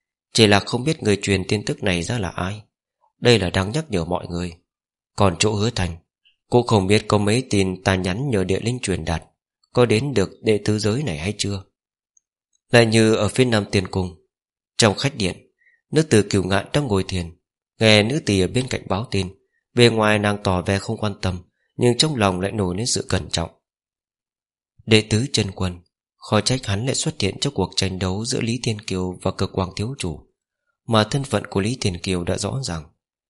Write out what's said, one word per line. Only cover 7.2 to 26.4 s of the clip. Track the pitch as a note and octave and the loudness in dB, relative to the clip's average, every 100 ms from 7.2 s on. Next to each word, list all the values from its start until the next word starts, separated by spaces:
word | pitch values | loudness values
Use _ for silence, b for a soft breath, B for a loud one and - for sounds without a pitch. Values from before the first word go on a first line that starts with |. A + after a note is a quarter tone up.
| G#2 A2+ B2+ | 2 0 0
tin | G2+ F#2+ F#2 | 0 0 0
ta | - | 0
nhắn | F#2 F#2 F#2+ C#3+ | 0 0 -4 -2
nhờ | G#2+ | -2
địa | F#2 F#2+ | 0 -2
linh | A2 B2 | -2 -4
truyền | G2+ E2+ | -4 -4
đạt, | D#2+ D#2+ - _ _ _ _ | -4 -6 -8 _ _ _ _
có | - A#2+ | 2 2
đến | G#2+ C#3+ | 2 0
được | A2+ F2 - | 0 0 -2
đệ | A2 G#2 | 0 0
tứ | - G#2+ | 0 0
giới | G#2 A#2 | 0 -2
này | D3+ D2 | -4 -6
hay | F2+ G#2+ | -6 -6
chưa. | G2+ G2 - _ _ _ _ _ _ _ _ _ _ | -6 -8 -10 _ _ _ _ _ _ _ _ _ _
Lại | A#2+ A2+ | 4 4
như | A2 A2 | 4 4
ở | G#2+ G2+ | 4 2
phía | - | 0
nam | B2+ A2 G2 | 2 0 0
tiên | G2+ F#2 | -2 -2
cung, | F#2+ F2+ E2 _ _ _ _ _ - | -2 -6 -8 _ _ _ _ _ 2
trong | A2+ | 2
khách | F#2+ C#3 C#3 | 2 -2 -2
điện, | F#2 - _ _ _ _ _ | -4 -4 _ _ _ _ _
nữ | D3 | 0
tử | D#3+ A2 | 4 4
Kiều | G2 G2+ | 4 0
Ngạn | F2+ G2 - | 0 -2 -2
đang | D3 C#3 | -2 0
ngồi | G2 F#2+ | -2 -2
thiền, | F#2 E2 - _ _ _ - | -6 -8 -12 _ _ _ 0
nghe | A2 G#2+ | 4 6
nữ | G#2+ D3+ C3 | 4 0 0
tử | G2 | 2
ở | F2+ | 2
bên | B2 C3 | 0 -4
cạnh | G#2+ - | -6 -4
báo | F#2+ A#2+ | -6 -4
tin. | G2 F#2 - _ _ _ | -4 -4 -8 _ _ _
Bề | A#2+ A#2+ | 4 4
ngoài | A2 G#2+ G#2+ | 4 2 2
nàng | G#2 G#2 | 2 0
tỏ | G2+ F#2 | 0 0
vẻ | E2+ G2 | 0 -2
không | - A2 | -2 -4
quan | G#2+ G2 | -4 -4
tâm, | F#2+ F2 - _ _ - | -4 -6 -8 _ _ 0
nhưng | A#2+ A#2+ | 2 4
trong | D#3 C3+ | 2 2
lòng | G2+ F2+ | 2 2
lại | G2 | -2
nổi | A2 F#2 F2+ | -2 -2 -2
lên | A#2+ | -4
sự | - - | -4 -2
cẩn | F#2 D#2 | -4 -2
trọng. | - E2 - _ _ _ _ _ _ _ _ _ _ _ _ - | -6 -6 -8 _ _ _ _ _ _ _ _ _ _ _ _ 2
Đệ | G#2+ | 2
tứ | G#2+ G#2+ C#3 | 4 0 0
chân | - G2 | -2 -2
quân, | - F#2 F2 - _ _ _ | -4 -6 -6 -16 _ _ _
khó | - G#2+ | -2 0